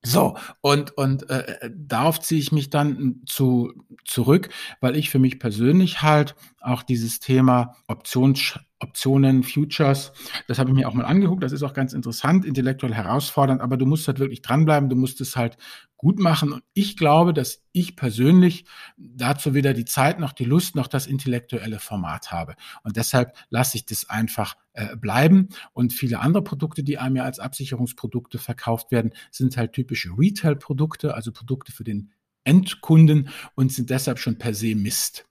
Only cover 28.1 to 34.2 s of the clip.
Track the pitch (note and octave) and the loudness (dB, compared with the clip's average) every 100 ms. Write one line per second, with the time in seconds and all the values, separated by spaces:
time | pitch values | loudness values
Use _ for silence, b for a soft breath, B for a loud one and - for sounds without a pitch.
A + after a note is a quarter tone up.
28.1 | B2 A#2+ A2+ - - - A2+ - A#2+ A2+ | -8 -8 -14 -10 -8 -4 -4 -2 -2 -2
29.1 | B B - C3 B2 A2+ - B2 A#2 F2 | B B -4 -2 -2 -4 -4 -6 -6 -8
30.1 | F#2+ F3 G3+ D#3+ C#3+ - C3+ D#3 - D3+ | 0 0 2 -2 -2 -4 -4 -4 -4 -6
31.1 | A2 A2+ A2 A#2 C3+ - - A2 G#2 G2+ | -6 -10 -12 -8 -8 -8 -14 -8 -8 -10
32.1 | _ _ _ - E3 F#3 - - D#3+ D#3+ | _ _ _ 4 4 4 -8 4 8 8
33.1 | D3+ C#3 B B - C3 C3 A#2+ C3 C3 | 6 0 B B -2 -2 -2 -4 -4 -4
34.1 | B2 | -4